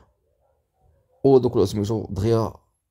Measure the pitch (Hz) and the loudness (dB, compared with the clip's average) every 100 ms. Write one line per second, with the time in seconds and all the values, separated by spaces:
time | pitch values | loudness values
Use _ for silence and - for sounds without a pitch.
0 | _ _ _ _ _ _ _ _ _ _ | _ _ _ _ _ _ _ _ _ _
1 | _ _ 135 135 123 120 98 107 101 110 | _ _ 4 4 4 0 -2 -2 -4 -6
2 | - 95 110 113 104 - _ _ _ | -6 -6 -2 0 -2 -8 _ _ _